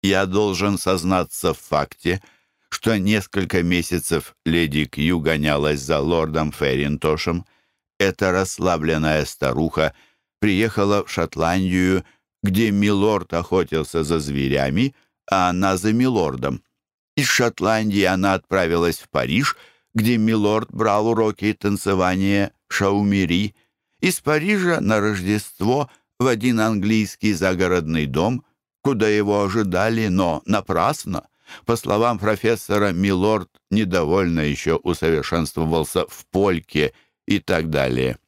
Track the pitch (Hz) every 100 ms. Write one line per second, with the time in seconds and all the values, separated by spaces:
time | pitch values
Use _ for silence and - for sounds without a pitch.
0 | 98 95 98 98 104 90 101 98 - 95
1 | 87 92 80 - 87 76 - 73 71 -
2 | 80 95 - _ _ _ _ - 113 107
3 | 95 107 - 101 92 92 87 87 82 87
4 | - 80 - _ - 82 82 73 71 -
5 | 78 87 76 78 76 73 73 73 67 76
6 | 73 85 78 78 76 - 69 65 71 73
7 | 78 78 - 85 - _ _ _ _ _
8 | 98 92 95 92 95 - 92 85 80 80
9 | 78 78 71 - 69 64 80 - 78 -
10 | _ _ _ _ 107 95 110 104 101 101
11 | - - 82 - 82 92 92 92 92 95
12 | - _ _ _ 101 92 113 101 104 101
13 | 104 104 80 85 87 92 82 80 73 82
14 | 76 82 71 69 67 69 67 78 135 -
15 | _ _ - 95 90 90 98 92 104 113
16 | 127 113 78 64 69 64 _ _ _ _
17 | _ - 131 - 120 - 98 110 107 101
18 | 92 95 98 95 _ 98 85 85 85 82
19 | - 71 64 87 139 - - _ _ 113
20 | 110 120 110 110 104 107 117 - 110 104
21 | 110 110 110 101 104 104 104 101 98 95
22 | 92 95 98 101 98 _ _ - 98 101
23 | 101 98 87 87 110 _ _ _ _ _
24 | 185 175 - 151 180 208 180 165 98 110
25 | 104 101 90 107 - - 101 135 143 _
26 | _ _ 127 117 123 113 113 104 101 110
27 | 101 - 107 90 95 92 92 90 78 80
28 | 73 67 95 123 _ _ _ _ 139 120
29 | 107 104 101 104 101 107 101 90 107 113
30 | 107 92 87 78 - 101 98 82 101 156
31 | - 87 - _ - - - 117 - 104
32 | 120 113 104 104 113 113 - 101 104 87
33 | 98 92 101 107 90 _ _ 101 101 90
34 | 78 95 90 82 73 69 - 82 - 85
35 | 80 78 69 85 76 - 80 82 76 -
36 | - - - 95 101 85 - 76 71 -
37 | _ _ - 98 - 87 80 73 65 62
38 | 64 58